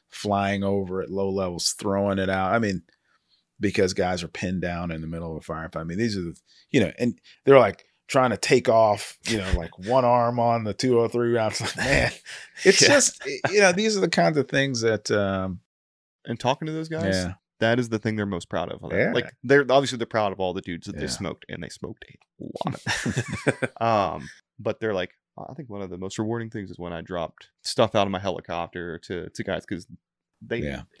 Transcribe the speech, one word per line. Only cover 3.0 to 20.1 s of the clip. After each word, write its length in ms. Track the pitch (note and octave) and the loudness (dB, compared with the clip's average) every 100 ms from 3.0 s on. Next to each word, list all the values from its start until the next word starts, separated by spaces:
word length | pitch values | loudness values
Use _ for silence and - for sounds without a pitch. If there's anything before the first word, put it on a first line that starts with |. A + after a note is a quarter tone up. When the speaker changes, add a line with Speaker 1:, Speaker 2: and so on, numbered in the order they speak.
| _ _ _ _ _ - | _ _ _ _ _ -4
Speaker 1:
because 340 | G2+ G#2 F#2 | -2 2 2
guys 280 | F#2+ F2+ F2+ | 2 -2 -2
are 60 | E2+ | -6
pinned 320 | - F2+ F#2 | -6 -4 -2
down 300 | F2 F2 F2 | -2 -4 -6
in 100 | D#2+ | -6
the 60 | D#2+ | -8
middle 280 | E2 E2 D#2 | -8 -8 -10
of 60 | |
a 40 | - | -8
firefight. 280 | D#2+ F2+ D#2+ | -8 -8 -8
I 40 | |
mean, 140 | E2 F2+ | -6 -2
these 180 | A#2 G2+ | -2 -2
are 60 | |
the, 140 | E2+ - _ _ _ | -8 -10 _ _ _
you 100 | C3 | -8
know, 120 | F2+ - | -6 -4
and 200 | A#2+ - _ _ | -6 -6 _ _
they're, 140 | C3+ C3+ | 6 8
like, 280 | G#2 - _ _ - | 6 0 _ _ -2
trying 220 | C3+ B2+ | 2 2
to 60 | G2+ | 0
take 320 | - C3 B2 | 2 4 4
off, 480 | A2+ A2 G2+ - - - | 4 4 2 -4 -10 -4
you 120 | A2 | -4
know, 120 | F#2 F#2 | 0 -2
like, 140 | E2+ - | -4 -8
Speaker 2:
<laughs> 80 | G2 | 0
Speaker 1:
one 180 | C3 | 4
arm 340 | B2 B2 A#2 A#2+ | 4 4 2 2
on 260 | A#2 A#2 | 2 2
the 100 | G#2+ | -2
two 260 | F#2+ C3 A#2+ | -2 2 4
oh 80 | A2+ | 2
three 240 | A#2+ A#2 | 2 2
round. 200 | A#2 A2 | 2 0
It's 80 | - | -2
like, 140 | A2+ - | -6 -4
man, 340 | B2+ C#3 G#2+ - - - - - | 2 2 2 -4 -14 -16 -16 0
it's 180 | F#3 - | 4 8
Speaker 3:
<laughs> 0 | |
Yeah. 60 | - | 8
Speaker 1:
just, 340 | C#4+ - - | 8 4 -2
y-, 140 | C#3 C#3+ C3+ | -8 -4 0
you 100 | G#3 | 4
know, 120 | F#3+ | 6
these 240 | F3 A3 G3+ | 4 2 2
are 40 | |
the 80 | F3 | 0
kinds 260 | F3 E3+ D3+ | 4 2 2
of 120 | - | 0
things 340 | C#3+ C#3 A#2+ | 0 0 2
that, 280 | A2+ G#2+ - | 0 0 0
um, 500 | G#2 G2 F#2+ F#2+ F#2 _ _ _ _ _ _ - | 0 2 0 -2 -6 _ _ _ _ _ _ -10
Speaker 2:
And 120 | A#2 | -2
talking 280 | B2 C#3+ D#3 | 0 0 -2
to 60 | |
those 160 | D#3+ D#3+ | -6 -6
guys, 240 | D#3+ F#2+ | -2 0
Speaker 1:
Yeah. 200 | F#2 F2+ F#2 _ - | 0 -2 -8 _ 0
Speaker 2:
that 180 | A2+ A#2+ | 2 2
is 100 | A#2 | 2
the 100 | A2 | 0
thing 180 | A2 G#2+ | -2 -2
they're 100 | G2+ | -2
most 240 | F2 - | -4 -4
proud 200 | F2+ E2+ | -4 -4
of. 120 | - | -8
Like, 100 | D#2+ | -4
Speaker 1:
Yeah. 200 | F#2 E3+ | 0 0
Speaker 2:
like, 180 | B2 - - | 0 -4 -4
they're, 200 | B2 C#3+ B2+ | 4 6 6
obviously 260 | C3+ C3+ B2+ | 4 4 -2
they're 80 | |
proud 260 | A2+ | -2